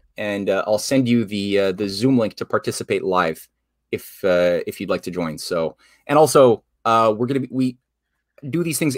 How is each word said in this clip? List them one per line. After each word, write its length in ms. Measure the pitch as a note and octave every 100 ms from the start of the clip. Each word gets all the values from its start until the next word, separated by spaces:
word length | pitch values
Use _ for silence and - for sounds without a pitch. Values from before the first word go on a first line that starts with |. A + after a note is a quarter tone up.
| _ -
and, 320 | G#2 G2+ G2+
uh, 160 | F#2+ G2+
I'll 100 | G#2+
send 320 | - C3+ A#2+
you 160 | A#2+ G2
the, 340 | G#2 G2+ G2
uh, 120 | G2
the 180 | F#2 G#2
Zoom 300 | G2 B2+ B2+
link 160 | G#2+ -
to 100 | -
participate 580 | G#2+ - - - G2
live 460 | F#2 F2+ E2+ D#2 - _ _ _ _
if, 320 | G#2 - -
uh, 360 | G2 F2 F2+ F2 -
if 120 | -
you'd 120 | F#2+
like 100 | F2+
to 60 | -
join. 280 | F2 E2 D2+
So, 360 | - E2+ D#2+ - _ _ -
and 140 | D3
also, 420 | D3+ D3+ B2+ G#2+ _ _ A2+
uh, 260 | A2+ A2+ G#2+
we're 80 | B2
gonna 140 | C#3
be, 80 | C3
we 280 | C3 C3 B2+ _ _ _ _ _ _ D3
do 100 | E3
these 140 | E3+ D3
things 180 | D#3